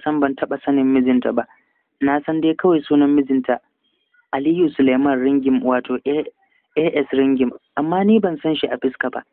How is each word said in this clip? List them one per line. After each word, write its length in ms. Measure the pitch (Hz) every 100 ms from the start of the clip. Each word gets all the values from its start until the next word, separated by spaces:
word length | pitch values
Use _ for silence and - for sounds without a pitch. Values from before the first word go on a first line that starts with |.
san 160 | 151 151
ban 140 | 139 135
taɓa 240 | 139 139
sanin 220 | - 139 131
mijinta 400 | 135 127 127 113 120
ba. 100 | 113 _ _ _ _ -
Na 180 | 139 143 147
san 160 | 160
dai 120 | 160 160
kawai 260 | 185 160
sunan 300 | - 147 143 147
mijinta 440 | 135 135 127 120 _ _ _ _ _ _ _
Aliyu 360 | 135 147 170 160 -
Suleiman 440 | 135 127 143 131
Ringim, 420 | 131 139 131 127
wato 360 | 127 127 123 123 135
A-, 200 | 151 - - _ _ _ -
A 220 | 160 151
S 80 | 139
Ringim, 360 | 135 135 131 123 - _ -
amma 260 | 156 180
ni 160 | 202 220
ban 180 | 190 151
san 120 | 160 151
shi 120 | -
a 100 | 131
fuska 320 | 135 127 127
ba. 140 | 120 -